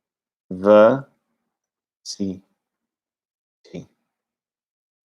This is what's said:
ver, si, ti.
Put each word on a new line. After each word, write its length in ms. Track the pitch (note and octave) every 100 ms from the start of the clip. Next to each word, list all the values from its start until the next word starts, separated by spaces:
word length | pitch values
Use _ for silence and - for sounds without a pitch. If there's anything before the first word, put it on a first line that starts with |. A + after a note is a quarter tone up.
| _ _ _ _ _
ver, 580 | F#2 G2 G#2+ G#2+ C3+ C3+ _ _ _ _ _ _ _ _ _
si, 380 | - - G2 F2+ - _ _ _ _ _ _ _ _ _ _ _
ti. 240 | - - - _ _ _ _ _ _ _ _ _ _ _